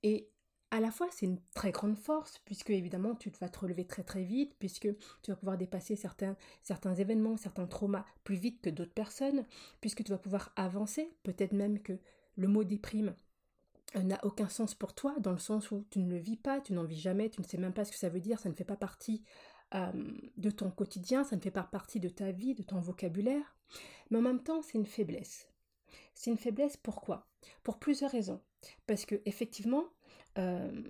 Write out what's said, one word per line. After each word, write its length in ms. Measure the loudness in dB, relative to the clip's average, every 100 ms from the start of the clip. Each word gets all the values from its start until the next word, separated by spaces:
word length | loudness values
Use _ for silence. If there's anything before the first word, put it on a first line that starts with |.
Et 260 | 4 4 0 _ _ _ _
à 100 | 2
la 100 | 2
fois, 160 | 2 -2
c'est 140 | 0 0
une 120 | 0 -4
très 180 | -2 -2
grande 280 | 2 0 0
force, 420 | 2 0 -2 -12 -10
puisque 240 | -6 0
évidemment, 440 | 0 2 0 0
tu 160 | -2 -6 -6
vas 120 | -8
te 80 | -4
relever 280 | -4 -2 -4
très 160 | -6
très 200 | -4 -4
vite, 340 | 0 0 0 -2
puisque 300 | -6 -2 -2 -2 -8 -10
tu 80 | -8
vas 60 | -4
pouvoir 220 | -2 0
dépasser 380 | -2 -4 -2 -2
certains, 380 | -4 -2 -2 -4 -10 -10
certains 320 | -6 -2 0
événements, 420 | 2 4 4 4 2
certains 300 | -2 -4 -4
traumas 400 | 0 2 2 -2 -8
plus 120 | -2 0
vite 260 | 0 0
que 80 | -2
d'autres 240 | -2 -2
personnes, 500 | -2 -4 0 2 2 0 -8 -20 -4
puisque 200 | -2 -2
tu 80 | 0
vas 80 | -2
pouvoir 320 | 0 0 0 -2
avancer, 560 | 0 0 0 0 -4 -4
peut-être 300 | -4 0 2
même 260 | 4 4 0
que 180 | -2 -6 -8 -20 _ 2
le 120 | 6
mot 160 | 6
déprime, 500 | 6 0 0 0 0 -2 _ _ _ _ _ _ -6 0
euh, 60 |
n'a 160 | 2 2
aucun 240 | 0 0 0
sens 260 | 0 -2
pour 200 | -2 -6
toi, 200 | -2 0 2
dans 120 | 0
le 60 | 0
sens 320 | 0 0 0
où 140 | -4 -2
tu 80 | 0
ne 100 | 2
le 80 | 0
vis 220 | -2 -2
pas, 240 | 0 -2
tu 100 | 0
n'en 120 | 0
vis 140 | 0 -2
jamais, 300 | 0 2 2
tu 140 | -2
ne 40 | -4
sais 120 | -2
même 160 | -2
pas 100 | -2
ce 80 | -2
que 60 | -2
ça 100 | -2
veut 120 | 0
dire, 200 | -2 -2
ça 80 | -2
ne 60 |
fait 100 | -4
pas 120 | -4 -4
partie, 460 | -6 -6 -4 -4 -6 -20 -20 -20 _
euh, 180 | -4 -2 -4 -6 -8 -12 -2
de 120 | -2
ton 200 | 0 -2
quotidien, 520 | -2 -4 -4 2 2
ça 140 | 2 0
ne 60 |
fait 80 | 0
pas 140 | -2
partie 360 | -4 -6 -4 -2
de 80 | -2
ta 240 | -2 -4
vie, 220 | -2 -2
de 80 | -2
ton 180 | -2 -2
vocabulaire. 760 | -2 -2 -2 2 2 2 -2 -10 _ -18 -16 -18 2
Mais 80 | 4
en 40 |
même 200 | 6 4
temps, 200 | 2 -2
c'est 160 | 0 0
une 80 | 0
faiblesse. 640 | 0 0 -2 -8 -14 -18 _ _ _ _ -20 -20
C'est 160 | -6 0
une 80 | 0
faiblesse 400 | 2 4 2 2
pourquoi ? 500 | -6 -4 -4 -6 -8 _ -20 -6
Pour 160 | -4 0
plusieurs 320 | 2 2 2
raisons. 300 | 2 0 -4 -10 _ -20 -6 0
Parce 180 | 0
que, 160 | 2 0 0
effectivement, 580 | -2 -4 -2 2 2 2 -6 -20 -20 -8 -2
euh, 440 | 0 0 -2 -6